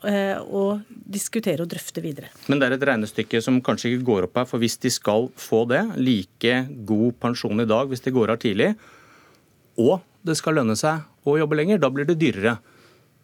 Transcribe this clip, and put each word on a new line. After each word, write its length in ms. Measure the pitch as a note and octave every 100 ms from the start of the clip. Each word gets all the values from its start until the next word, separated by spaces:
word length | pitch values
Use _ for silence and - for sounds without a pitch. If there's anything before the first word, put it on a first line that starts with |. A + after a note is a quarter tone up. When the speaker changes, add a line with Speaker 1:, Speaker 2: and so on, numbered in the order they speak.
Speaker 1:
eh, 320 | G#3 G3+ G3 G3
og 460 | - G3 G3 G#3 G#3
diskutere 720 | - - G3 - A3+ A3 D3+
og 80 | E3+
drøfte 320 | E3+ - -
videre. 260 | E3 C#3+ - - -
Speaker 2:
Men 120 | C#3+
det 80 | B2+
er 80 | C3
et 100 | C#3+
regnestykke 500 | A#2+ G#2+ - G#2+ A#2
som 200 | A2+ B2+
kanskje 320 | B2 G#2+ A#2+
ikke 140 | B2+ B2+
går 160 | G#2 F2+
opp 140 | -
her, 40 | B2
for 140 | A#2+
hvis 180 | A2+ -
de 120 | B2+
skal 380 | - - G#2+ B2+ -
få 280 | - A2+ A#2
det, 180 | C3 A3+
like 600 | F3+ C3 A2+ F2+ _ A#2 B2 C3 C#3 G#2
god 300 | G#2+ A#2+ A#2+
pensjon 440 | A#2+ B2 A2+ G#2+
i 60 | A#2
dag 180 | A2 C#3
hvis 160 | B2+
de 120 | - B2+
går 200 | G#2+ A2+
av 60 |
tidlig, 300 | A#2+ G2 D#3+ A3 - - - - _ _ _ _ _ -
og 240 | A#2+ F#3 - _ D#3+
det 80 | D#3
skal 240 | - D#3
lønne 160 | A#2 G#2+
seg 280 | D#3 D#3+ D3+ _
å 140 | - D3
jobbe 160 | D#3 D#3
lenger, 240 | D#3+ G#3
da 100 | C#3
blir 160 | C3+ D3+
det 100 | E3
dyrere. 380 | D#3 G2 G#2+ A2+ - - - _ _ _